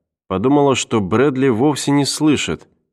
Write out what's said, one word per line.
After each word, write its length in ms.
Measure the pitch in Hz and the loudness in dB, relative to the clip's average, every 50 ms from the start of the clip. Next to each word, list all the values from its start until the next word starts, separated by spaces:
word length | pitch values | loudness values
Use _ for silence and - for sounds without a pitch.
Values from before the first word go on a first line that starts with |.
| _ _ _ _ _ - | _ _ _ _ _ -8
подумала, 460 | 95 92 101 131 143 147 143 139 131 | -4 -2 0 2 2 2 2 2 2
что 260 | - - - - 113 | 0 -2 -2 -2 -2
Брэдли 480 | 98 90 95 113 131 151 135 131 135 135 | -2 0 0 2 2 2 0 0 0 0
вовсе 440 | 120 104 127 151 147 127 - - 143 | 0 2 0 0 0 -2 -2 0 0
не 120 | 143 139 | 0 0
слышит, 640 | 131 - - 147 156 143 - - - 82 73 - _ _ _ _ _ | -2 -2 -2 0 0 0 0 -2 -4 -6 -8 -10 _ _ _ _ _